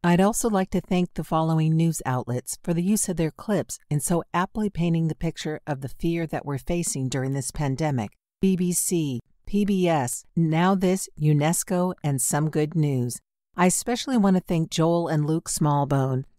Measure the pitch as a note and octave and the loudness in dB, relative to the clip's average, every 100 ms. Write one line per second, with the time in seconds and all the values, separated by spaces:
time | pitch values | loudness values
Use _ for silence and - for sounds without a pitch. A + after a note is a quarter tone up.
0 | F3 F3 G3 A3 A#3+ G3+ F#3+ F#3 - F3+ | 4 4 4 2 0 0 0 -2 0 0
1 | F3+ - D#3+ D#3+ D#3+ D#3+ D#3+ D#3+ E3 D#3 | 0 -4 -2 0 2 2 4 4 2 0
2 | - B2+ A#2+ B2 - - - E3+ F3+ G#3 | -2 -4 -2 -6 -6 -10 -4 -2 0 0
3 | - E3+ D#3+ - - G3 - - _ D3 | 0 -2 -2 -4 -2 -2 -2 -10 _ -4
4 | - E3+ - E3+ F#3 - G#3+ - E3+ E3 | 0 -2 0 -2 -2 -2 -4 -2 0 0
5 | E3 - E3 - D#3+ D3+ - C#3+ C3+ - | 0 -2 -6 -4 -8 -6 -6 -6 -8 -4
6 | E3 E3+ E3 D3+ - C#3 - F3 E3+ C#3+ | -2 -2 -4 -6 -6 -8 -4 -2 -2 -4
7 | C3 C#3 C3 C#3 B2+ - C#3+ C3+ D#3 C3 | -4 -2 -2 -4 -4 -4 -4 0 -2 -2
8 | G#2 _ _ _ F#3+ F#3 F3+ F3 - F3 | -4 _ _ _ 0 2 0 -2 -2 -2
9 | D3 A#2+ _ _ - G3+ G3+ G3 F3 D#3+ | -2 -6 _ _ -4 -2 0 2 2 2
10 | A#2+ - - - E3 D#3 F3+ G3 F#3 F#3+ | 0 -6 -6 0 2 2 2 2 2 0
11 | - - D3+ D3 D3+ F3 - F3+ F3+ - | -4 -2 2 4 2 0 -2 0 -2 -2
12 | D3 C#3 - D3 D#3 D#3 D3+ E3 D3 C3+ | -4 -2 0 0 0 0 0 0 0 0
13 | A#2+ - _ _ _ - F3+ - - A#3+ | -2 -6 _ _ _ 0 2 2 -2 -4
14 | - B3+ G3 F#3 - E3+ D#3+ - D#3+ E3+ | 0 2 4 2 0 -2 -2 0 2 2
15 | E3+ D#3 D3+ D#3+ - - D3+ C#3+ C#3+ C#3 | 0 0 0 -2 -2 0 2 2 0 0
16 | C3 B2+ C#3 | 0 -2 -6